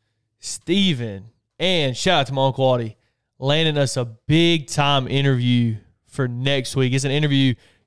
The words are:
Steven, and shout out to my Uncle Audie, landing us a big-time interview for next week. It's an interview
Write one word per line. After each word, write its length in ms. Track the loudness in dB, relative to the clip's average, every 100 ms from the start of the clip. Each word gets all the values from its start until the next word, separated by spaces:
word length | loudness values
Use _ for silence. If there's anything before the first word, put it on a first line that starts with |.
| _ _ _ _
Steven, 840 | -14 -12 -2 0 2 0 -6 -10 -16 _ _ -6
and 360 | -2 0 -2 -2
shout 260 | 0 0
out 60 | 0
to 60 |
my 120 | 0 0
Uncle 200 | 2 2
Audie, 320 | 2 -2 -10 _ _ _ -8
landing 380 | -2 0 0 0
us 200 | 0 -2
a 80 | -6
big-time 1040 | -8 0 2 4 2 -2 -2 2 2 0
interview 680 | 0 2 2 2 2 2 -2 _ _ _
for 200 | -6 -4
next 480 | -2 -2 -2 -2 -2
week. 180 | 0
It's 120 | 0 0
an 60 |
interview 440 | 0 0 2 2 0 _ _